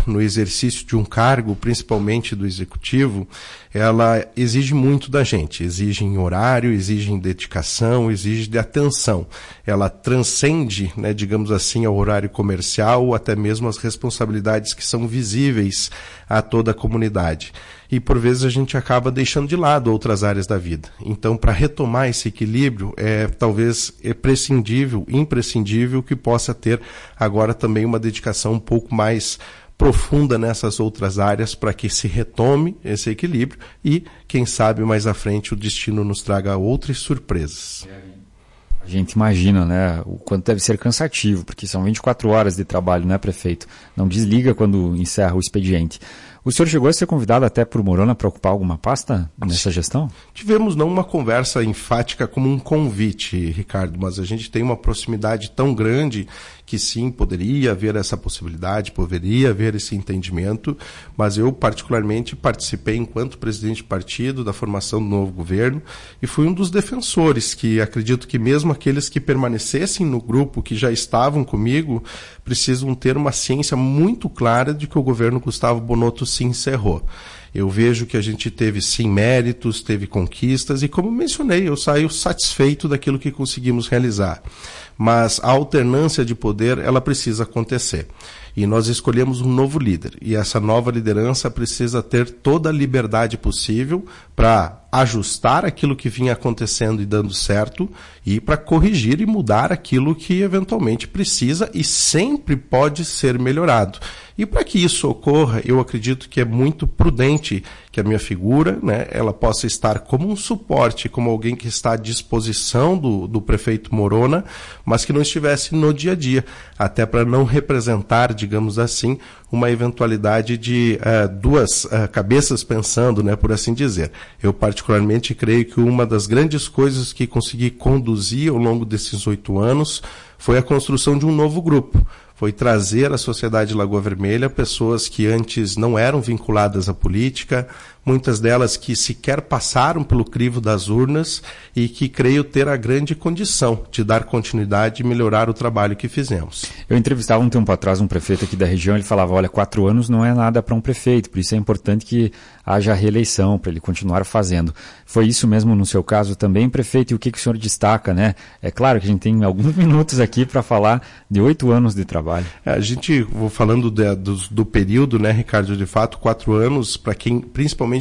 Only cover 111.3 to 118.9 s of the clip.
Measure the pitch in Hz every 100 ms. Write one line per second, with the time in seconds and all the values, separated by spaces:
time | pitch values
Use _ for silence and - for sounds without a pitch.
111.3 | 110 117 120 117 - 120 113 110 117 -
112.3 | 117 110 104 - 120 156 185 131 101 92
113.3 | 110 - 107 - 107 - 107 101 110 127
114.3 | 165 - - - - - 113 - 147 147
115.3 | 165 147 139 - 156 151 143 165 185 131
116.3 | 131 - - - - 101 - 113 117 117
117.3 | 127 127 139 - 135 113 107 98 117 120
118.3 | 104 104 104 110 107 117